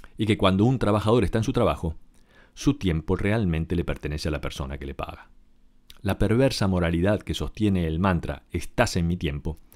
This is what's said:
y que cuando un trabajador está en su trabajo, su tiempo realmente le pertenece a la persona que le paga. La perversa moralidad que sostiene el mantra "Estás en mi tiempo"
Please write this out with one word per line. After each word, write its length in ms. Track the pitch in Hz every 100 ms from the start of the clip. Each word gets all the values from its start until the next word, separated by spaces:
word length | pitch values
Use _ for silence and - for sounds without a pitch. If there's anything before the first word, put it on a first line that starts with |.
| - -
y 80 | 110
que 120 | 104
cuando 260 | 95 95
un 160 | 110 131
trabajador 440 | 101 104 107 120
está 140 | 101 113
en 60 |
su 100 | 113
trabajo, 440 | 120 101 - 82 - - - - - -
su 220 | - - 139
tiempo 400 | 95 80 - 92
realmente 600 | 101 113 98 80 80 85
le 80 |
pertenece 460 | 82 80 73 76 -
a 20 |
la 100 | 73
persona 360 | 76 - 67 71
que 80 | 69
le 100 | -
paga. 340 | - - - - - _ - _ - -
La 160 | 95 92
perversa 500 | 101 113 135 - 101
moralidad 540 | 90 82 85 92 101
que 120 | -
sostiene 520 | - 73 - 104 95 82
el 140 | 80
mantra 440 | 98 87 73 69 -
"Estás 440 | 87 - - 120 98
en 120 | 85
mi 100 | 87
tiempo" 420 | 82 71 80 78 -